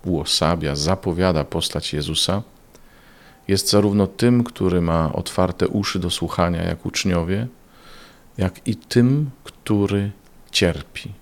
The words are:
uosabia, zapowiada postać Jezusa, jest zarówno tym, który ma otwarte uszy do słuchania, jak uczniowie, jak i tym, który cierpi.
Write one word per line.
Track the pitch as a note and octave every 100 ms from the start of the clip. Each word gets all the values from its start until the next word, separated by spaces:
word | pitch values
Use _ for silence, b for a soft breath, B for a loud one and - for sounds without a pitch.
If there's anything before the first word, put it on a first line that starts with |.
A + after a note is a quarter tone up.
| F2+
uosabia, | E2 D#2 - D#2+ E2+ D#2 C#2+
zapowiada | D2+ F#2+ G2 E2+ F#2 D#2+
postać | C#2 E2+ - E2 -
Jezusa, | D2+ D2+ D#2 - G2 - - - B B B B B B B -
jest | F#2+ -
zarówno | G#2 G#2 G2+ F#2+
tym, | - A#2+ B2
który | A#2+ - F#2+ F2+
ma | E2+ E2 D#2+
otwarte | - F2+ - F2+ - F#2+
uszy | G#2 G2 F#2+
do | F2
słuchania, | - E2+ - F2 E2+
jak | E2+ E2+ -
uczniowie, | - F#2+ F2 E2 F#2+ B2 - B B B B B B B -
jak | F#2 - -
i | A2
tym, | - A#2+ A#2+ C#3+ C#3+ -
który | - - - G#2 G2 G2+ G2+ - - - -
cierpi. | - F2+ D#2 - - - -